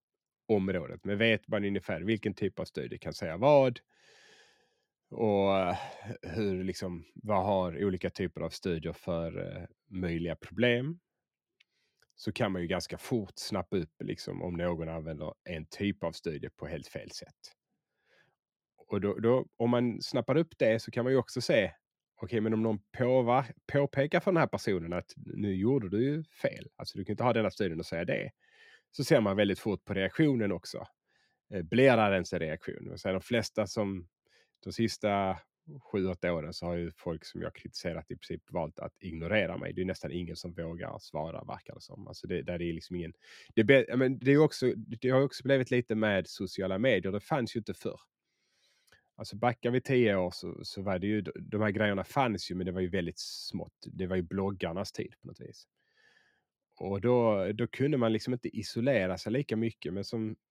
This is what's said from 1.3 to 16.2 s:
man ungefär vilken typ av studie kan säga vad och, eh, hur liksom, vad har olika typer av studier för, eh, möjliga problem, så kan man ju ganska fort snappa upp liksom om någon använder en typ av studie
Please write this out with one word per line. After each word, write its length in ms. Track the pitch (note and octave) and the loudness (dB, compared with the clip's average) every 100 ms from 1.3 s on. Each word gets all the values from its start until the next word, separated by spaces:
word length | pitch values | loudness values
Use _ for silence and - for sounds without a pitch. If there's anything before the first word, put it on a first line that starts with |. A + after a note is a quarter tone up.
| G#2+ - | 4 2
man 180 | G#2+ G#2 | -2 0
ungefär 360 | G2+ - E2+ | -2 -2 -4
vilken 320 | F#2+ A2 A2 | 0 0 -2
typ 260 | F#2+ G2 - | -2 -4 -4
av 60 | E2 | -8
studie 320 | - B1+ - | -6 -8 -8
kan 160 | - | -10
säga 240 | - E2+ E2+ | -8 -6 2
vad 420 | C3+ D3 C3 A#2+ _ _ _ - - - _ _ _ _ _ _ _ | 6 8 6 2 _ _ _ -20 -20 -20 _ _ _ _ _ _ _
och, 480 | - A2 G2+ G2 F#2+ | -2 2 4 4 4
eh, 180 | F2+ G2 - - G#2 - | 2 0 -6 -12 -12 -10
hur 420 | F#2+ E2+ G2+ F#2 | -6 -2 0 0
liksom, 420 | F#2+ - F#2+ F2 E2+ - | -4 -4 -6 -8 -12 -10
vad 300 | G#2+ G2 F#2+ | 0 2 4
har 380 | G2 F2+ D#2+ | 2 2 0
olika 260 | G2+ F#2 F2+ | 0 0 -2
typer 320 | - F2+ - | -2 -4 -4
av 80 | E2 | -6
studier 440 | - F#2+ E2 E2 | -4 -2 -2 -4
för, 640 | E2 - E2+ E2 F2+ F2 F2+ | -6 -4 -4 -4 -6 -8 -10
eh, 80 | F2 _ _ | -14 _ _
möjliga 460 | F#2 F2+ E2+ E2+ D#2+ | -6 -2 -2 -2 -6
problem, 640 | - F2+ A#2+ A#2+ C#3 F3 _ _ _ _ _ _ _ _ _ _ _ - | -6 2 4 4 0 -8 _ _ _ _ _ _ _ _ _ _ _ -10
så 160 | - | -6
kan 200 | - G#2+ | -2 -2
man 100 | F#2 | -2
ju 60 | E2+ | -2
ganska 300 | F2+ - F2 | -2 -4 -10
fort 360 | - B2 G2 - | -4 -2 -2 -10
snappa 420 | - G2 - G2 | -6 -6 -2 -2
upp 160 | D#2+ - | -4 -6
liksom 380 | G2 F2 - F2+ | -8 -8 -8 -8
om 120 | F2 | -6
någon 360 | E2+ F2 E2 E2 | -2 -2 -2 -4
använder 440 | E2 D#2 D2+ D#2 - | -6 -8 -8 -8 -10
en 220 | - E2 D#2 | -10 -10 -10
typ 380 | - G2+ - | -4 -2 -2
av 80 | E2 | -4
studie 380 | - | -6